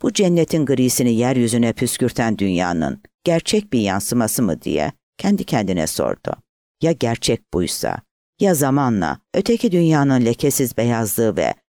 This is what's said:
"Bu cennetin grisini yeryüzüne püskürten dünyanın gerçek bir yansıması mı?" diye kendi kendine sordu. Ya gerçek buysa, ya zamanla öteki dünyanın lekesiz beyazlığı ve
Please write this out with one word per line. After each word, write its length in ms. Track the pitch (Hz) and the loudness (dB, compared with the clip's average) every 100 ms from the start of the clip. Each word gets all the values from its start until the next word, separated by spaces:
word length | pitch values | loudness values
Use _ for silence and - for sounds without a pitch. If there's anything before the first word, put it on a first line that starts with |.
"Bu 120 | - | -4
cennetin 520 | 208 185 170 160 165 139 | 0 2 2 2 0 0
grisini 480 | 131 127 - 123 | 2 2 2 2
yeryüzüne 600 | 113 120 131 120 120 117 | 2 2 2 2 2 0
püskürten 640 | 110 123 - 123 - 117 101 | 0 -4 -2 -2 0 -2 0
dünyanın 640 | 98 90 90 87 71 65 _ _ | 0 0 0 0 -2 -6 _ _
gerçek 500 | - 165 - 214 208 | -2 -2 0 -4 -2
bir 60 | 127 | -2
yansıması 640 | 104 95 - 123 110 - | 0 -2 -2 -2 0 0
mı?" 180 | 110 78 | -2 -2
diye 300 | - 73 76 - _ _ | -2 -2 -2 -6 _ _
kendi 260 | 196 202 | -2 -2
kendine 440 | - 135 101 90 80 | 0 -2 -2 -2 -2
sordu. 480 | - 64 50 - - _ _ _ _ | -2 -4 -4 -6 -10 _ _ _ _
Ya 100 | 160 | -2
gerçek 640 | 165 120 117 - 117 - | 0 -2 -2 -2 -4 -2
buysa, 480 | 87 87 - 57 50 - _ _ _ | -4 -4 -4 -6 -6 -12 _ _ _
ya 160 | 202 165 | 0 2
zamanla 640 | 139 135 135 110 80 67 _ | 2 2 2 0 -2 -4 _
öteki 380 | - 196 233 240 | -4 0 0 2
dünyanın 540 | 175 170 156 139 131 117 | 2 2 4 4 2 2
lekesiz 520 | 117 143 - 127 - | 0 0 0 -2 0
beyazlığı 600 | 117 113 110 - 113 90 | 0 0 -2 0 0 2
ve 160 | 69 - _ | -2 -2 _